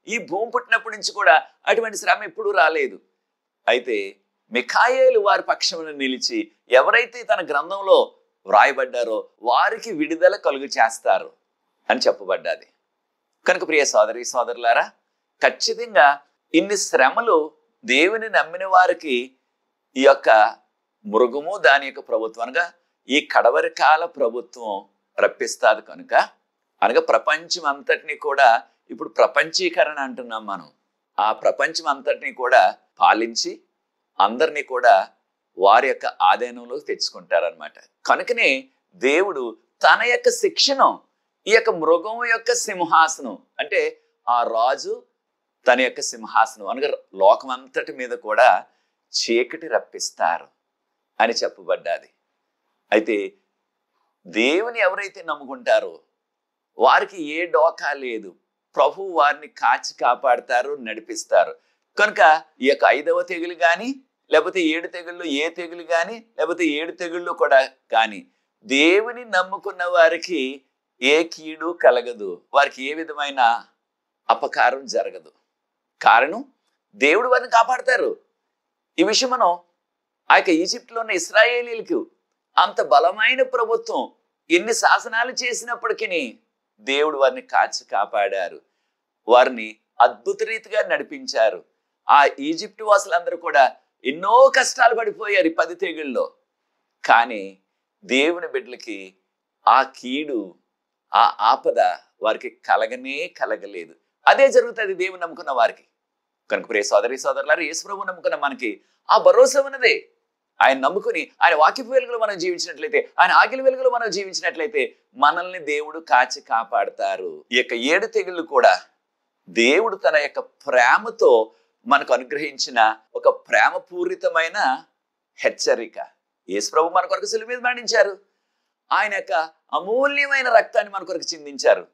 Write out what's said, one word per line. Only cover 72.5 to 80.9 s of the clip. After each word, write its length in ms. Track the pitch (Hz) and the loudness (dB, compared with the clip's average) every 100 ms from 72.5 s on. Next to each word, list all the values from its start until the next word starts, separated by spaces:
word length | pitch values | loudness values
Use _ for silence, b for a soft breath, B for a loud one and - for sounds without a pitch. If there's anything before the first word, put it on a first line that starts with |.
వారికి 300 | 135 139 127 | 0 0 -2
ఏ 100 | 135 | -10
విధమైన 680 | 160 156 147 143 135 117 117 - _ _ _ _ _ - | -10 -10 -10 -6 0 0 0 -6 _ _ _ _ _ -4
అపకారం 560 | 113 139 - 120 135 127 | -4 -4 0 0 0 -4
జరగదు. 460 | 107 98 90 78 _ _ _ _ _ _ - | -4 -4 -10 -20 _ _ _ _ _ _ 0
కారణం 420 | 110 113 143 214 277 _ _ _ _ | 4 6 4 -2 -10 _ _ _ _
దేవుడు 340 | 101 139 196 247 | 0 2 2 2
వారిని 220 | 247 247 | 0 2
కాపాడతారు. 640 | 226 233 254 254 240 131 - _ _ _ _ _ _ _ - | 2 2 0 -2 -2 -2 -6 _ _ _ _ _ _ _ -2
ఈ 40 | |
విషయం 280 | 165 208 254 | 0 0 -2
మనం 280 | 247 185 175 _ _ _ _ _ _ - | 0 0 0 _ _ _ _ _ _ 2
ఆ 60 | 175 | 2
యొక్క 140 | 190 | 4
ఈజిప్ట్లో 500 | 160 185 233 - | 0 -2 -6 -10